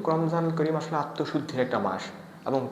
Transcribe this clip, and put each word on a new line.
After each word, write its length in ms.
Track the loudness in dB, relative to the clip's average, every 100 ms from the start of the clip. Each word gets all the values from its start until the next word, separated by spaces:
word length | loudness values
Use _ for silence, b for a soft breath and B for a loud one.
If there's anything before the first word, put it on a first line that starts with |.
| 2
রমজান 440 | 2 2 2 2 2
করিম 200 | 2 0
আসলে 220 | 0 -2
আত্মশুদ্ধির 600 | 0 -2 -2 -2 -2 0
একটা 180 | 2 2
মাস 220 | 0 -2 -6 -10 -16 -8 0
এবং 220 | 0 2